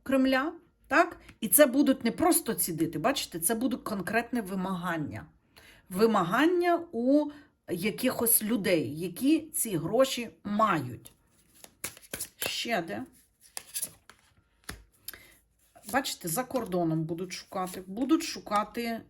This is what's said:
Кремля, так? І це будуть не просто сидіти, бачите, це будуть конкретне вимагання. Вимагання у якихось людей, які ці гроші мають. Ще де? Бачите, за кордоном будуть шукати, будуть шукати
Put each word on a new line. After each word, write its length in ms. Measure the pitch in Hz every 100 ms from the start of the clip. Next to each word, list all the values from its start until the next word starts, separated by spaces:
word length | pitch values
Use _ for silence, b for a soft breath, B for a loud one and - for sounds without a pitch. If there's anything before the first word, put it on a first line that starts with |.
Кремля, 500 | - 269 262 262 294 349 - _ -
так? 300 | 285 339 - B B
І 60 | 220
це 180 | - 294
будуть 380 | 247 285 269
не 80 | 233
просто 440 | - 339 339 - -
сидіти, 440 | - 156 160 156
бачите, 400 | 208 285 - 175
це 160 | 170 226
будуть 280 | 247 240
конкретне 580 | - 202 180 214 240 247
вимагання. 840 | 190 190 185 185 175 165 139 95 - _ _ b b b -
Вимагання 920 | 185 226 208 170 220 320 359 349 339 -
у 340 | 226 240 285 294 B B _ -
якихось 720 | 185 208 - 254 - 233 -
людей, 560 | 214 233 190 175 123 147
які 400 | 180 175 262 311
ці 380 | - - 233 175
гроші 520 | 160 220 262 - 233 -
мають. 720 | 202 208 214 170 123 110 - _ _ _ _ _ - _ - - - - - - - -
Ще 200 | 233 214
де? 220 | 170 202 262 _ _ _ _ - - - - - - - _ _ _ _ - - - _ B B B B _ _ _ _ -
Бачите, 340 | 240 269 - 180
за 160 | 160
кордоном 600 | 254 254 196 180 165 160
будуть 300 | 160 170 180
шукати, 500 | - - 196 185 190 185
будуть 360 | 196 277 311
шукати 760 | - - - 208 208 - 233 226